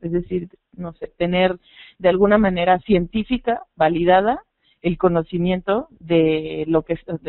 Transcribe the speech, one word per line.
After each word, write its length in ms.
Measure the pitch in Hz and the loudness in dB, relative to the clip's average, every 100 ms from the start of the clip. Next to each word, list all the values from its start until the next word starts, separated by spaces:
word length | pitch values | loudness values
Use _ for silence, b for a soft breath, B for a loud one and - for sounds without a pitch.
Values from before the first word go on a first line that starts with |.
Es 100 | 175 | -6
decir, 380 | 175 175 180 175 _ _ - | -6 -4 -8 -8 _ _ -16
no 160 | 175 | -14
sé, 180 | - - - | -14 -16 -6
tener 380 | 175 180 185 180 B B B - | -2 0 0 -2 B B B -2
de 100 | 185 | 0
alguna 280 | 190 202 208 | 4 4 4
manera 440 | 202 180 175 180 | 2 0 2 0
científica, 840 | - 190 170 220 208 247 - 233 - - | 2 0 0 -4 -4 -4 -4 -6 -8 -2
validada, 680 | 160 170 175 185 208 294 - _ _ _ | 0 2 4 4 4 -2 -8 _ _ _
el 180 | 170 170 | -6 0
conocimiento 880 | 185 170 160 175 175 185 196 214 - 233 | 0 0 -2 -2 -2 -2 -2 -4 -4 -14
de 640 | 160 165 160 156 156 156 156 | -2 2 2 0 -4 -8 -2
lo 160 | 160 | -2
que 120 | 151 | -2
es, 60 | 170 - 165 | -6 -8 -12